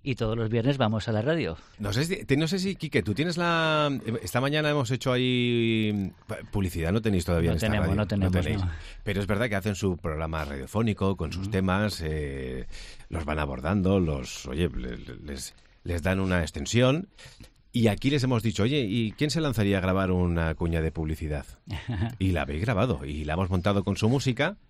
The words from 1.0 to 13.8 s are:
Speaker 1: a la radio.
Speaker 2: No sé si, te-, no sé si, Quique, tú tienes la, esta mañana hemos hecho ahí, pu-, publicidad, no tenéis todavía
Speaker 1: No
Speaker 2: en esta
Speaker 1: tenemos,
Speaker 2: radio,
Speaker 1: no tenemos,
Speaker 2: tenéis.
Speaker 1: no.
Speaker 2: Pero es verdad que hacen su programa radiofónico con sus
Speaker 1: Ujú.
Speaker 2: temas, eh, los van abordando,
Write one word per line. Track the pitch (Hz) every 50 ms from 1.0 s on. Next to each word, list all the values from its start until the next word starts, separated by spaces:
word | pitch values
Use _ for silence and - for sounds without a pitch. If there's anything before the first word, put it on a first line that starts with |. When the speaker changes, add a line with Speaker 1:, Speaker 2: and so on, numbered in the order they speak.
| - 117
Speaker 1:
a |
la | 110 104
radio. | 110 143 165 165 120 82 80 - - - - -
Speaker 2:
No | 104 101
sé | 101 120 156
si, | 170 185 - -
te-, | - 139
no | 139 160 156
sé | 190 190
si, | 185 196 180
Quique, | - - 147 - 127 92
tú | 107 98
tienes | 113 151 180 165
la, | 170 175 170 170 165 160 156 156 151 147 143 139 - - - 113 117
esta | - 101 - 123
mañana | 131 143 147 156 151 151
hemos | 147 147 131 107
hecho | 131 117 - 131
ahí, | 127 127 127 127 127 123 120 120 120 117 117 113 113 110 110 107 104 101 95 92 - - -
pu-, | - 107 - 82 -
publicidad, | - 107 95 85 85 85 80 82
no | 98 117
tenéis | 110 113 101 90 82
todavía | - 87 82 82 82
Speaker 1:
No |
Speaker 2:
en | 80 82
esta | 110 107
Speaker 1:
tenemos, | 107 104 -
Speaker 2:
radio, | 92 95 104
Speaker 1:
no | 107 95
tenemos, | 107 101 95 95
Speaker 2:
tenéis. | 92 92 85 73 76 - 95
Speaker 1:
no. | 87 80 - - - - - -
Speaker 2:
Pero | 107 98 98
es | 104 90
verdad | 107 98 120 120
que | 101
hacen | 98 90 107 101
su | - - 98 90
programa | 76 - 85 78 76 82 78 80 78 76
radiofónico | 71 71 69 65 - - 104 117 113 101 - 98 95 98
con | - 85 76
sus | 82 92
Speaker 1:
Ujú. | 95 98
Speaker 2:
temas, | 110 95 95 95 92 98 107 104 98 - 82
eh, | 78 78 78 73 69 67 67 65 64 64 64 64 - - - - - - - - -
los | - 82 78
van | 76 76 76
abordando, | 73 71 67 62 65 80 98 104